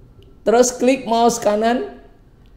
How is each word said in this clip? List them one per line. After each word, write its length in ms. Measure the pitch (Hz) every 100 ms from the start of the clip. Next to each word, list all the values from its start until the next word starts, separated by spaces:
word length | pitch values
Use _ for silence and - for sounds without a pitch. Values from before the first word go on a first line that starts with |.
| - - - -
Terus 320 | 208 233 247
klik 320 | - 247 254 202
mouse 320 | 226 233 233
kanan, 640 | 208 208 226 247 415 - - _ _ _ -